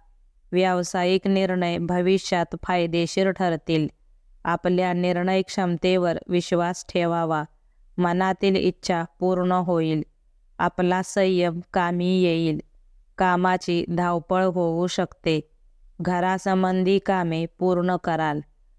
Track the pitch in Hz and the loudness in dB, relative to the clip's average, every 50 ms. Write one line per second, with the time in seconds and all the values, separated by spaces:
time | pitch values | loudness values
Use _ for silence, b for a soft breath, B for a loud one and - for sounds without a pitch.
0 | _ - _ _ _ _ _ _ _ _ 180 180 185 185 185 180 175 - - 185 | _ -20 _ _ _ _ _ _ _ _ 0 0 2 2 2 0 -2 -2 -2 -2
1 | 175 180 185 190 - 196 196 190 190 185 185 180 175 170 175 170 170 165 180 180 | 2 2 2 2 2 2 2 2 2 0 0 0 0 0 -2 -2 -2 0 0 2
2 | 175 180 190 185 - - 190 175 170 - - - - - 185 180 170 165 165 170 | 2 2 2 2 0 0 0 0 0 -2 -6 -8 -4 -2 0 0 0 0 0 -2
3 | 170 160 - 190 190 190 180 - 190 175 165 156 - - 165 156 151 143 - _ | -2 0 0 0 0 0 0 0 -2 -2 -2 -2 -2 0 0 0 0 -2 -6 _
4 | _ _ _ _ _ _ - - - - 170 170 - 180 180 180 185 180 175 175 | _ _ _ _ _ _ -20 -10 -6 -4 -4 -2 0 0 0 2 0 0 0 0
5 | 180 180 180 175 180 185 190 190 190 - - - 185 175 175 165 - 185 185 185 | 0 0 0 0 0 0 0 0 -2 -2 -4 -2 -2 0 -2 0 0 2 2 2
6 | 175 170 165 - - - 175 175 170 - 180 175 170 175 180 - - - - 180 | 2 0 -2 -4 -4 -2 -2 -2 0 0 0 0 0 -2 -4 -6 -10 -4 -2 0
7 | 170 170 170 170 165 160 160 151 151 - _ _ _ _ _ _ _ _ - - | 0 0 0 0 0 0 -2 -2 -4 -6 _ _ _ _ _ _ _ _ -4 -2
8 | 180 175 170 180 190 190 190 - - 196 190 - - 185 180 - - - 180 165 | 0 0 2 2 0 0 0 0 0 2 2 2 2 0 -2 -2 -2 -2 -2 -2
9 | 170 - _ - 180 185 185 180 180 180 180 180 175 175 175 165 160 160 156 156 | -4 -6 _ -4 -2 0 0 0 0 0 0 0 0 0 0 0 0 0 -2 -2
10 | - - _ _ _ _ _ _ _ _ _ - 165 180 - - 180 175 180 185 | -4 -6 _ _ _ _ _ _ _ _ _ -4 -2 -2 0 0 0 2 2 0
11 | 185 - - 202 190 185 185 175 175 175 165 175 175 - - 185 175 175 175 175 | -2 -2 0 0 2 2 2 2 0 0 -2 -4 -10 -4 -2 -2 0 0 0 0
12 | 175 180 185 185 180 175 165 165 165 160 151 147 - _ _ - _ _ - - | 0 2 2 2 2 2 2 2 0 -2 -2 -4 -6 _ _ -20 _ _ -20 -20
13 | _ _ _ - 190 185 180 175 180 185 185 180 - - 170 170 - - 175 165 | _ _ _ -2 0 2 2 2 2 2 0 0 -2 -2 -2 -2 -2 -2 -2 -2
14 | 175 175 175 170 156 - 185 185 190 185 170 180 175 165 165 170 180 175 - - | 0 0 -2 -2 -2 -2 0 0 2 0 0 0 0 0 0 0 -2 -2 -2 -4
15 | 180 - - - - 165 160 156 - - _ _ _ - _ _ - - - - | -4 -4 -8 -4 -2 0 0 0 -2 -8 _ _ _ -20 _ _ -20 -20 -14 -6
16 | 165 180 180 175 180 185 190 185 - 196 190 190 185 185 185 185 185 185 196 196 | -4 -2 0 0 0 0 0 0 0 0 0 2 2 2 0 0 2 2 2 2
17 | - - 196 185 175 165 160 160 165 170 - - 180 185 180 175 175 185 180 175 | 2 0 0 0 0 -2 -2 -2 -4 -6 -4 -2 0 0 2 2 2 0 -2 -2
18 | - 175 160 160 160 156 147 151 147 - _ _ _ _ _ | -2 -2 -2 0 -2 -2 -2 -4 -8 -12 _ _ _ _ _